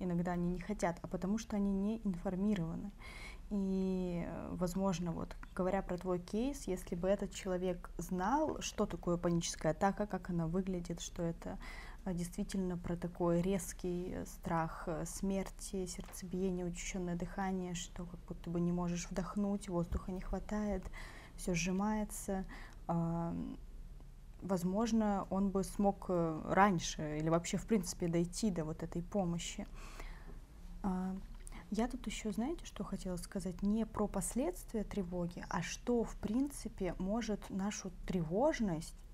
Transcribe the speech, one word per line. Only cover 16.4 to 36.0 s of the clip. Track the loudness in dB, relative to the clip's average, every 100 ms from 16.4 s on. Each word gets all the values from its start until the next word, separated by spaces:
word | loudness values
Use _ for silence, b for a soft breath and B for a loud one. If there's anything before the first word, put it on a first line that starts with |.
| 2 0 -2
учащённое | -4 -4 -2 0 -2
дыхание, | -2 -2 0 0 -2
что | -4 -6 -8
как | -10 -10 -10
будто | -8 -2
бы | 2
не | 2
можешь | 2 0 -2 -2
вдохнуть, | -2 -2 0 2 0 0
воздуха | 0 2 0 -2
не | -4
хватает, | -2 -2 0 0 2 0 -2 B B B B -6
всё | 0
сжимается. | 2 4 2 2 2 0 -4 -2 -2 -2 B B B 0
Ам, | 2 4 2 0 -2 -4 -6 -10 -12 -12 -12 -14 -16 -14 -8
возможно, | 0 2 4 4 4 6 6 4 2
он | 4 4
бы | 4
смог, | 2 4 4 4 2
э, | 4 4 2 4
раньше | 8 8 8 2 -2 -2 2
или | 4
вообще, | 4 4 -2
в | 4
принципе, | 2 2 -2 2
дойти | 4 2 2 2
до | 2
вот | -2 -2
этой | -4 -4
помощи. | -2 0 2 0 -2 -6 -8 B B B B B B B -12 -14 -12 -4
А, | 0 0 0 -4 -8 -10 -12 B B
я | 0 2
тут | 0 -4
ещё, | -2 -2
знаете, | 0 0 -2 -6
что | -6
хотела | -4 -4 -2 -4
сказать? | -4 -4 -2 0
Не | 2 4 2
про | 0 0
последствия | 2 0 2 0 -2 -4 -2
тревоги, | -2 -2 0 0 -2 -2 -2
а | -2
что, | -2 -4 2 2